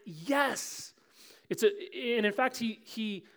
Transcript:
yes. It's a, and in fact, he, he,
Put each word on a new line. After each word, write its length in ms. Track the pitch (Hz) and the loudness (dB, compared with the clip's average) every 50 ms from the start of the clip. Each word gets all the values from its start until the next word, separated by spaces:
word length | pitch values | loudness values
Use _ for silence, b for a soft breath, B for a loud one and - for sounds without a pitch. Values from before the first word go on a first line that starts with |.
| _ | _
yes. 880 | 220 160 151 165 269 277 277 285 262 - - - - - - - - _ B B B B B B B B B B B | -16 -14 -10 -2 0 2 4 4 2 0 -2 -6 -8 -10 -10 -12 -14 _ B B B B B B B B B B B
It's 140 | 185 - | 0 4
a, 60 | 226 208 202 - 180 - - - 262 240 240 | 4 4 4 2 -10 -10 -10 -6 -2 0 2
and 100 | 240 214 | 4 4
in 60 | 208 | 2
fact, 240 | 202 - 254 254 254 | 4 4 2 2 2
he, 240 | - 240 226 220 - - | -2 -4 -4 -4 -6 -14
he, 400 | - - 226 220 214 202 180 b b b | -12 -6 -6 -4 -4 -4 -6 b b b